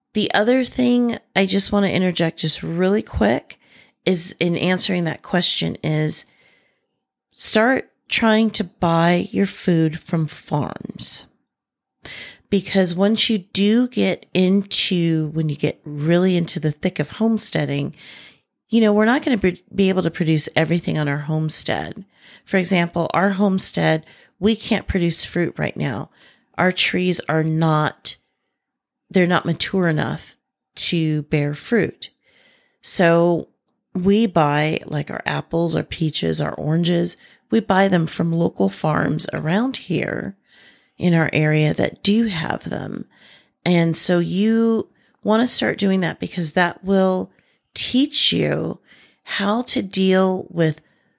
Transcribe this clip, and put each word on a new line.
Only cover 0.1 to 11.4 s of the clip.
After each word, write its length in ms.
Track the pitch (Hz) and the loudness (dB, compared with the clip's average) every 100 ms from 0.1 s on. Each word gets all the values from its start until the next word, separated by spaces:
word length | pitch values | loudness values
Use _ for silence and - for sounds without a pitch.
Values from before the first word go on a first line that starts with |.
The 180 | 214 - | -4 0
other 280 | 196 214 262 | 2 2 2
thing 560 | 247 - 247 247 240 - - | 0 0 2 2 0 -4 -4
I 120 | 190 190 | 0 2
just 260 | 196 - | 2 2
wanna 160 | 208 196 | 2 2
interject 520 | 180 185 165 165 - | 2 0 0 -2 -2
just 220 | 156 - | -2 -2
really 400 | 165 170 185 214 | -4 -2 0 0
quick 560 | - - 214 247 - - _ - _ _ | -2 0 0 0 -4 -20 _ -20 _ _
is 320 | 180 180 - - | 0 0 -2 0
in 180 | 175 170 | 0 2
answering 480 | 180 180 - 180 | 0 0 0 0
that 180 | 165 - | -2 -6
question 540 | - 180 180 - 165 - | -2 0 0 -2 -4 -4
is 440 | 151 156 156 - - _ _ _ _ _ _ _ _ _ _ | -2 -2 -2 -4 -8 _ _ _ _ _ _ _ _ _ _
start 600 | - - 214 240 262 - _ - | -4 0 4 4 2 -4 _ -6
trying 420 | - 226 220 220 | 0 2 4 2
to 140 | - | -2
buy 640 | 175 - 170 165 170 180 190 | -6 -2 0 2 4 2 -2
your 140 | 190 196 | -2 -2
food 520 | - - 165 160 160 | -2 0 2 2 -2
from 280 | - 165 151 | -4 -4 -4
farms. 1000 | - - 147 - - - - - - - _ | -8 -6 -6 -4 -8 -14 -6 -2 -2 -4 _